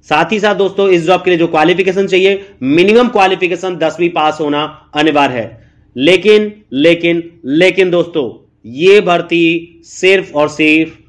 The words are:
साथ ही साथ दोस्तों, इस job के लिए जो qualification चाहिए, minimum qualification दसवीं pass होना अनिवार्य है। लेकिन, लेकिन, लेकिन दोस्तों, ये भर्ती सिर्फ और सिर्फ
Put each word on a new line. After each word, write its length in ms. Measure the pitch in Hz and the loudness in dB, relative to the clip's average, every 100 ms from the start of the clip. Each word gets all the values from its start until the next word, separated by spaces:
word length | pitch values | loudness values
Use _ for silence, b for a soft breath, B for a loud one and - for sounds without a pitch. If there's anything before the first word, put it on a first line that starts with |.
साथ 300 | _ 254 254 | _ -2 0
ही 80 | 220 | 0
साथ 140 | 208 | -2
दोस्तों, 340 | 190 190 - 196 | 0 -2 0 0
इस 140 | 180 | 2
job 200 | 160 185 | 2 0
के 80 | 185 | 2
लिए 80 | 175 | 0
जो 80 | 165 | 0
qualification 600 | 165 160 180 190 190 196 | 2 2 2 0 -2 0
चाहिए, 400 | 180 190 196 B B | 2 2 -2 B B
minimum 460 | 127 156 190 220 247 | -2 2 4 4 2
qualification 680 | 214 190 185 175 175 185 175 | 2 0 0 -4 -4 -6 -4
दसवीं 320 | 160 156 175 | -4 -2 -4
pass 300 | 165 151 151 | 0 -2 -2
होना 500 | 151 147 151 - _ | -4 -4 -6 -10 _
अनिवार्य 400 | 151 156 147 139 | -2 0 2 0
है। 380 | 123 104 - b b b 123 | -2 -8 -14 b b b -2
लेकिन, 560 | 143 185 202 214 214 208 _ | 0 2 4 2 2 -8 _
लेकिन, 680 | 127 156 165 170 170 165 - | 0 2 2 0 -4 -6 -14
लेकिन 460 | 127 147 185 180 185 | -4 2 2 2 0
दोस्तों, 640 | 175 170 160 120 87 _ _ 107 | 0 -2 -4 -6 -10 _ _ -18
ये 340 | 127 180 202 | -2 4 4
भर्ती 800 | 180 175 170 170 165 170 170 _ | 4 -2 -2 0 0 -2 -8 _
सिर्फ 500 | - - 185 190 - | -20 -4 0 0 0
और 140 | 147 147 | -2 -2
सिर्फ 440 | 147 156 156 160 - | 0 2 2 0 -8